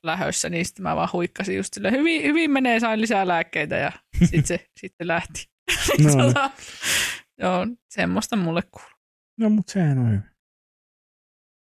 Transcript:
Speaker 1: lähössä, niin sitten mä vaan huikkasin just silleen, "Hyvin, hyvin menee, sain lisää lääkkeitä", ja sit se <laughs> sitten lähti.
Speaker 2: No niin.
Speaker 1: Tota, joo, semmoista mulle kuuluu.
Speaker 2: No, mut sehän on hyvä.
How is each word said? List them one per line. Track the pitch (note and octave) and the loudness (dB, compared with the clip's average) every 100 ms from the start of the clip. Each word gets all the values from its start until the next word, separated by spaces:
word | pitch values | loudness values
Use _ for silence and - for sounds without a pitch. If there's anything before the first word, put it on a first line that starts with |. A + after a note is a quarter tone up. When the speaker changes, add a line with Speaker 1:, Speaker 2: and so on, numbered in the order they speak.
Speaker 1:
lähössä, | E3 F3+ D3+ - E3+ | -6 -2 -2 -2 -4
niin | E3+ | -4
sitten | F3+ - | -6 -6
mä | F3 | -4
vaan | D#3 E3 | -2 -2
huikkasin | F3 F3 - G3 | -2 -4 -4 -4
just | F#3+ G3 | -4 -6
silleen, | G#3 G3+ | -4 -2
"Hyvin, | C4 E4 D#4+ | 2 2 0
hyvin | D4 D#4+ D#4+ | 0 0 2
menee, | C4+ B3+ A3+ | 2 2 2
sain | A3+ G#3+ | 0 0
lisää | A3 G3 F#3 | 0 2 2
lääkkeitä", | E3+ - D#3+ D#3 | 0 -2 -4 -2
ja | - C#3 - _ - | -2 -4 -6 _ 2
sit | E3+ E3 | 4 4
se | - E3+ - | 0 -2 -6
<laughs> | - | -18
sitten | F#3+ - E3+ | -18 -10 -4
lähti. | E3+ - - - _ - - - - | -4 -6 -14 -18 _ -6 -4 0 4
Speaker 2:
No | D3+ | 6
niin. | C#3 | 6
Speaker 1:
Tota, | B2 B2 C4+ - - - - - - - - - | 4 2 0 -4 -18 -10 -4 -2 -2 -6 -16 -4
joo, | F#3 F3+ G#3+ A#3+ _ | -2 0 -2 -8 _
semmoista | - F3 F#3 - | -4 0 0 -2
mulle | G#3+ E3 F3 | -2 0 -2
kuuluu. | - - - _ _ _ _ - | -4 -14 -20 _ _ _ _ -2
Speaker 2:
No, | G#3+ | 2
mut | G#3+ - | 2 0
sehän | G3 D#3 C3 | 0 2 2
on | A#2+ | 2
hyvä. | G2+ - _ _ _ _ _ _ _ _ _ _ _ _ _ | 0 -2 _ _ _ _ _ _ _ _ _ _ _ _ _